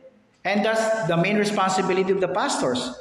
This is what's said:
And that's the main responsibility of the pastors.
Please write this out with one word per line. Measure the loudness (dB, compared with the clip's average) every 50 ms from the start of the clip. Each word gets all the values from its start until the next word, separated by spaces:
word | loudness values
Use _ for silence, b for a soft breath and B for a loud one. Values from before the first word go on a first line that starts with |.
| -20 -20 _ _ _ _ _ _ -4
And | -2 0 0 2
that's | 2 2 2 0 0 0 0 0 0
the | 0
main | 2 2 2 2 0
responsibility | 0 0 0 0 0 0 2 0 0 0 2 0 2 2 0
of | 0
the | 0 0
pastors. | 0 -2 -2 -2 -2 -2 0 -2 -2 -2 -4 -8 -10 -14